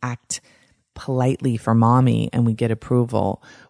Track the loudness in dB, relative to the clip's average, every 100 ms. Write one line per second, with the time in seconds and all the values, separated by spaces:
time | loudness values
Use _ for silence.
0 | -10 -10 -10 -14 _ _ _ _ _ -16
1 | -6 0 0 0 -2 -2 2 4 4 4
2 | 4 2 -2 0 0 0 -2 -4 -2 -2
3 | 0 -2 -2 -6 -12 -20 -12